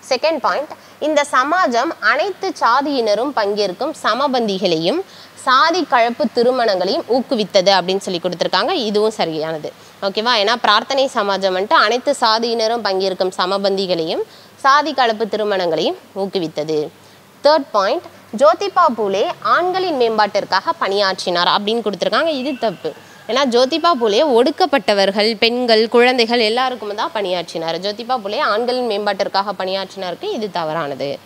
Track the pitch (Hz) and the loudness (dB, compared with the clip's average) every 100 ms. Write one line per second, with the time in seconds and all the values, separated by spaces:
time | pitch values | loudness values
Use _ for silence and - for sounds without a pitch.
0 | - 254 302 320 214 185 294 - - - | -4 -2 0 0 -2 -2 -6 -14 -20 -8
1 | 302 302 285 277 269 349 359 233 285 - | -2 0 2 0 2 2 2 0 -2 -2
2 | 202 254 381 370 381 - 254 247 285 277 | 0 0 0 -4 -6 0 2 2 0 -2
3 | 220 208 269 254 202 208 202 180 277 302 | 0 0 0 -2 -2 0 -2 -2 -6 -4
4 | 240 226 285 254 226 190 196 160 165 294 | -2 0 0 0 0 0 0 0 0 -2
5 | 381 - - - - 262 311 339 311 262 | -4 -14 -20 -8 2 4 4 2 0 2
6 | 233 240 277 - 240 262 226 190 180 285 | 2 0 -2 2 2 2 0 0 0 -2
7 | - 247 233 247 208 202 180 196 175 190 | 0 -2 0 -2 2 2 4 2 2 -4
8 | 196 175 180 175 185 185 233 370 220 208 | -4 -4 -4 -2 -2 0 0 -2 -2 0
9 | 214 214 170 156 156 160 151 - - - | 0 0 -4 -2 -6 -6 -10 -14 -20 -8
10 | 202 196 226 240 202 240 226 208 240 269 | -6 -2 0 2 2 0 2 2 2 -2
11 | 269 247 202 190 190 185 202 320 214 240 | 0 0 -2 0 0 -2 2 2 4 0
12 | 262 277 233 220 233 233 220 233 208 190 | -2 0 2 2 0 0 0 -2 -2 -2
13 | 190 185 190 185 185 196 196 190 190 175 | -2 -2 -4 -2 -2 0 0 0 -2 -2
14 | 160 240 440 - - - 269 277 302 277 | -2 -4 -6 -12 -20 -2 2 4 2 0
15 | 247 214 220 208 214 196 175 156 214 370 | 0 0 -2 -2 -2 0 0 0 -2 -4
16 | - - 196 196 160 160 151 156 151 - | -10 -8 -4 -4 -4 -6 -4 -2 -4 -10
17 | - - - - 277 311 285 214 196 302 | -20 -20 -20 0 4 4 2 0 0 -2
18 | - - - 214 285 349 403 381 330 233 | -6 -20 -12 2 4 4 0 2 2 2
19 | 208 196 302 330 208 262 349 370 370 294 | -2 0 -2 -2 0 0 0 -2 -2 0
20 | 233 220 208 202 175 190 277 330 214 196 | 0 2 0 0 -2 -2 -2 -4 -2 0
21 | 196 185 - 175 175 170 208 233 214 196 | 0 -2 -2 0 2 0 0 -2 -2 -2
22 | 190 220 320 294 254 262 226 165 160 - | -2 0 0 -2 -4 -4 -4 -4 -8 -10
23 | - - - 240 277 233 254 320 330 320 | -20 -20 -4 0 2 2 2 2 2 2
24 | 226 208 311 233 262 302 285 277 202 202 | 2 2 4 4 2 2 0 0 0 2
25 | 196 196 208 220 226 240 247 220 226 240 | 2 2 0 2 0 0 2 4 4 4
26 | 247 254 220 240 214 233 262 247 208 208 | 4 4 2 2 2 0 -2 -4 -8 -6
27 | 294 226 196 180 170 175 165 165 190 208 | -4 -4 -4 -4 -4 -6 -4 -4 -6 -8
28 | 233 262 202 220 294 208 240 254 247 202 | -4 -4 -4 -2 0 0 0 -2 -2 -2
29 | 208 196 196 190 202 190 190 190 190 - | -2 -2 -2 -2 -2 -4 -4 -4 -6 -8
30 | 185 175 392 349 214 175 160 160 147 135 | -8 -8 -6 -6 -4 -4 -4 -4 -6 -6
31 | 139 139 | -6 -8